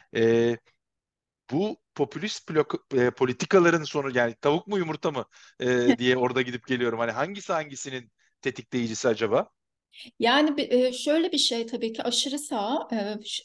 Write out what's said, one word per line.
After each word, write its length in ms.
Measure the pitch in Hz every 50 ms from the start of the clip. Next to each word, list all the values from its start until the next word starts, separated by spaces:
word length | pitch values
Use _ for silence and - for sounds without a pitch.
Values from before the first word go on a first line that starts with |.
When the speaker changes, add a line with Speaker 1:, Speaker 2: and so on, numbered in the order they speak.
| - _ -
Speaker 1:
E, 420 | 117 113 113 117 117 117 117 117 113 _ _ _ _ _ _ _ _ _ _ _ _ _ _ _ _ _ -
bu 260 | - 156 202 214 - - _ _ -
popülist 540 | - 143 135 - 151 175 214 - - - -
blok-, 580 | 160 156 143 - - - _ - 139 127 123
e, 40 | 123
politikaların 720 | - - 131 127 127 - - - - 190 170 170 165 165 151
sonu 340 | - - 147 139 135 123
yani 180 | 123 120 117 113 _
tavuk 260 | - 147 147 175 -
mu 100 | 196 208
yumurta 340 | 196 175 160 156 - - 175
mı, 140 | 147 127 104 - _ - - - _ -
e, 60 | 127
Speaker 2:
<laughs> 320 | 123 127 123 120 123 120
Speaker 1:
diye 200 | 120 123 127 127
orada 240 | 127 123 127 123 131
gidip 260 | 127 127 120 120 -
geliyorum. 320 | - 131 120 123 120 113 113
Hani 120 | 117 117
hangisi 420 | 110 120 143 180 202 202 - - 185
hangisinin 580 | 160 156 147 135 - - 139 131 127 120 110 _ _ _ _ _ _
tetikleyicisi 680 | - 135 127 - 120 _ - 123 117 113 110 - -
acaba? 420 | 123 113 104 117 104 107 147 220 - _ _ _ _ _ _ _ _ _ - - - - -
Speaker 2:
Yani 380 | 220 233 254 294 302 311 285
bi-, 100 | 294 277 -
e, 220 | 247 247 254 254 247
şöyle 380 | 254 - 294 302 330 330 370
bir 60 | -
şey 280 | 269 - - 247 233 233
tabii 280 | 226 254 - 233 226 226
ki 100 | - -
aşırı 360 | 240 240 - - 285 269 294
sağ, 480 | 285 - 285 220 202 220 269 330 - -
e, 340 | 240 220 202 202 214 214 214
ş-, 180 | - - - -